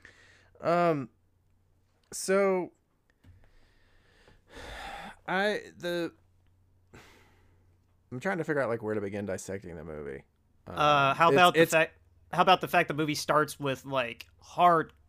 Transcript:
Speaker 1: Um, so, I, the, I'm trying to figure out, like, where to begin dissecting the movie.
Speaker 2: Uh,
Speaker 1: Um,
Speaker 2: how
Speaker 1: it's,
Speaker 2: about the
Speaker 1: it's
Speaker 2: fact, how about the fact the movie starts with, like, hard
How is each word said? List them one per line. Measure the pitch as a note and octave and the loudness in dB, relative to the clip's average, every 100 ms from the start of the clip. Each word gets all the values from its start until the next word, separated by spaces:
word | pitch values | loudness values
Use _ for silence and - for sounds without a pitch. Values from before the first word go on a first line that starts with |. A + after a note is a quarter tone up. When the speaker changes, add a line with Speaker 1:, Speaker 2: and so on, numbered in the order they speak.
| - - - _ _ - | -20 -20 -20 _ _ -8
Speaker 1:
Um, | - E3+ F3 D#3 B2+ _ _ _ _ _ _ _ _ _ _ | -2 2 2 0 -4 _ _ _ _ _ _ _ _ _ _
so, | - - F#3+ G3 F#3 E3+ _ _ _ _ _ - - - _ _ _ _ _ _ _ _ _ _ - - - - - - - - | -10 -2 0 2 0 -4 _ _ _ _ _ -20 -20 -20 _ _ _ _ _ _ _ _ _ _ -20 -16 -14 -14 -14 -16 -16 -6
I, | F#3 G3+ G3+ - D#2+ | -2 -2 -2 -8 -12
the, | F3 F3 E3 - _ _ _ _ _ _ _ - - - _ _ _ _ _ _ _ _ - | -6 -4 -6 -8 _ _ _ _ _ _ _ -20 -20 -20 _ _ _ _ _ _ _ _ -14
I'm | B2+ | -8
trying | F#3 F#3+ | -6 -4
to | |
figure | D#3 C#3+ | -2 -2
out, | B2 | -2
like, | A#2 | -2
where | G#2+ | -4
to | G#2+ | -4
begin | G2+ G2+ G2+ | -4 -6 -6
dissecting | F#2+ - G2 F#2 E2 | -6 -8 -10 -10 -14
the | |
movie. | D#2+ D2+ C#2+ C2+ - _ _ _ - | -12 -12 -10 -12 -16 _ _ _ -14
Speaker 2:
Uh, | F3 D3+ D3 C#3 | -2 2 4 2
Speaker 1:
Um, | C#3 | 4
Speaker 2:
how | E3 | 4
Speaker 1:
it's, | |
Speaker 2:
about | C#3 F3+ | 6 6
the | D3+ | 6
Speaker 1:
it's | E3 | 4
Speaker 2:
fact, | D#3+ E3 _ _ _ - | 4 0 _ _ _ -8
how | D#3 | 0
about | F3+ F3+ | 4 4
the | F#3+ | 4
fact | F3+ E3+ | 0 0
the | |
movie | D3 D#3 | -2 -2
starts | D3 - D3 D3 - | -4 0 2 0 -2
with, | C#3+ C3 | -6 -6
like, | C#3 C3+ A#2+ A#2+ - _ | -4 -4 -4 -6 -20 _
hard | - - F3 E3 D3+ _ | -10 2 4 4 0 _